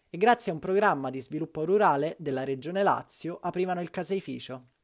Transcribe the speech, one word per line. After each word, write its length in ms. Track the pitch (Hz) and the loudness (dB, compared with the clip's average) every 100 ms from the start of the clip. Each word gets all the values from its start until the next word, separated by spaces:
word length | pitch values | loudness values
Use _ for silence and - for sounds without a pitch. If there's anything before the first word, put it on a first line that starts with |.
| _ | _
e 80 | 170 | 2
grazie 340 | 220 233 - | 4 4 2
a 40 | 160 | -4
un 40 | |
programma 520 | 185 190 208 147 131 | 0 2 4 2 -2
di 100 | 131 | -6
sviluppo 420 | - 151 160 160 | -6 -6 -6 -4
rurale 520 | 160 202 196 143 151 - | 2 4 6 4 0 -4
della 260 | 147 131 | -4 -4
Regione 380 | 131 135 135 190 | -2 -4 -4 0
Lazio 560 | 196 120 - - 160 175 | 2 2 -2 -8 -8 -6
aprivano 420 | 175 175 185 175 | -4 -2 -2 -2
il 100 | 175 | -4
caseificio. 760 | - 180 196 - 127 - 127 123 _ | -6 -4 -4 -4 -10 -10 -14 -16 _